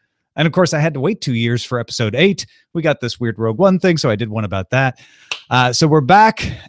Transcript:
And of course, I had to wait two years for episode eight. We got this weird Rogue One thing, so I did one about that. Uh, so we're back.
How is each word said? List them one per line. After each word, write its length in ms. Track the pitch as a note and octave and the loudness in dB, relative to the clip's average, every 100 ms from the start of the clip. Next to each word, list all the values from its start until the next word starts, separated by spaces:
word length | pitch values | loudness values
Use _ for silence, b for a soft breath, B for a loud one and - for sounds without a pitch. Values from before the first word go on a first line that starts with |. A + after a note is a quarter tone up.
| _ _ _ - | _ _ _ -4
And 100 | D#3+ | -2
of 60 | |
course, 200 | F#3 F3 | 0 0
I 40 | D#3 | 0
had 160 | D#3+ | -2
to 60 | C#3+ | -2
wait 200 | D3 A3 | -4 -4
two 140 | - | -4
years 300 | A#2 A#2 A#2+ | -2 0 -2
for 160 | - B2 | -4 -6
episode 340 | A#2 - A2 | -6 -4 -4
eight. 320 | A#2+ F#3+ F#3+ - b b | 2 2 0 -6 b b
We 100 | E3+ | -4
got 180 | D#3 C#3 | -2 -2
this 180 | A#2+ - | -4 -4
weird 180 | A#2+ A2 | -6 -2
Rogue 220 | A2+ A2 | -4 2
One 220 | G3 F#3 | 2 4
thing, 160 | F#3+ D#3+ | 2 0
so 120 | C3+ | 0
I 40 | |
did 140 | G#2 A2 | -2 -4
one 160 | G#2+ | -6
about 260 | G#2 G2 F#2 | -4 -6 -2
that. 300 | B2+ C3 - B B B B - | -2 -2 -4 B B B B -2
Uh, 220 | B2 B2 | 0 2
so 160 | A#2+ D#3 | 2 2
we're 120 | D#3 | 2
back. 480 | C#3 G3 A3 - - B | 4 6 6 2 -6 B